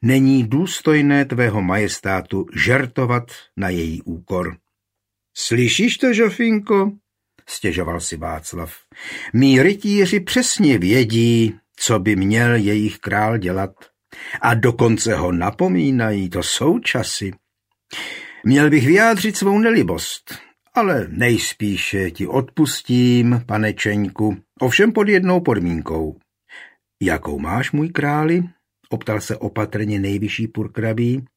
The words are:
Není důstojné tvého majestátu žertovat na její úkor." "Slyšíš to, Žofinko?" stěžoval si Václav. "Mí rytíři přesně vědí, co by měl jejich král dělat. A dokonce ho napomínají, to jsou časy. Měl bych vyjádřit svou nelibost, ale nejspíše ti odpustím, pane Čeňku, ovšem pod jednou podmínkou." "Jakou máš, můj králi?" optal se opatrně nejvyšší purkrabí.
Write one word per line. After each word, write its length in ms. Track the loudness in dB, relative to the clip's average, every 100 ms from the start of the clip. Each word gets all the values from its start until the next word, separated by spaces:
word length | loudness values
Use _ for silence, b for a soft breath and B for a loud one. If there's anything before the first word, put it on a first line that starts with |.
Není 420 | 2 4 4 4
důstojné 800 | 2 0 -2 -2 0 2 4 2
tvého 380 | 0 0 0 0
majestátu 840 | 0 0 -2 -4 -4 -4 -4 -6 -6 -4
žertovat 760 | 0 2 0 -2 -2 -2 -4 -20 -20 -8
na 120 | -6
její 340 | -4 -4 -6
úkor." 540 | -10 -12 -6 -6 -6 -10 _ _ _ _ _ _ _ -12
"Slyšíš 600 | -2 0 2 2 0 2
to, 140 | 0
Žofinko?" 800 | 2 2 2 0 0 2 2 2 -4 _ _ _ _ -16
stěžoval 540 | -6 -4 -4 -4 -6
si 160 | -8 -8
Václav. 580 | -8 -10 -12 -12 -12 -14 _ B B B B
"Mí 300 | 2 6 6
rytíři 580 | 6 2 0 2 2 2
přesně 580 | 0 -2 0 2 4 4
vědí, 800 | 2 2 2 2 4 4 2 -2 _ _
co 220 | -2 0
by 180 | 2 0
měl 380 | 2 2 2
jejich 440 | 2 2 0 -2 -4
král 400 | -6 -2 0 -2
dělat. 320 | -4 -4 -6 -10 -20 _ _ B B B
A 140 | 0
dokonce 600 | 2 2 2 2 2 0
ho 180 | -2 -2
napomínají, 1000 | -2 -2 -2 0 2 0 0 0 -2 -4
to 120 | -6
jsou 360 | -6 -2 0 0
časy. 540 | 0 -4 -4 -6 -8 -10 _ _ _ _ _ B B B B B
Měl 260 | 2 4 6
bych 160 | 4 4
vyjádřit 500 | 4 4 2 -2 0
svou 220 | 0 2
nelibost, 800 | 4 2 0 -2 -6 -12 -16 -20 B _ _
ale 320 | -2 0 0 -4
nejspíše 1000 | 0 2 2 -2 -4 -4 -2 -4 -2 -4
ti 160 | -4 -4
odpustím, 1160 | -2 -4 0 0 0 -2 2 4 4 4 0 -2
pane 260 | -2 -2
Čeňku, 640 | -2 -2 0 -2 -2 -2 -2 _ _
ovšem 320 | -2 4 2
pod 160 | 4 2
jednou 320 | 2 2 0
podmínkou." 800 | 2 0 0 -4 -4 -6 -6 -8 _ _ _ B B B _ _
"Jakou 360 | -2 -2 -4 -8
máš, 340 | -4 -4 -2
můj 160 | -2 -2
králi?" 540 | -2 -2 0 0 0 -2 _ _ _ _
optal 320 | -8 -4 -6
se 160 | -4 -6
opatrně 640 | -6 -4 -4 -4 -4 -2
nejvyšší 480 | -2 -4 -4 -6 -6
purkrabí. 760 | -6 -8 -6 -4 -2 -2 -2 -6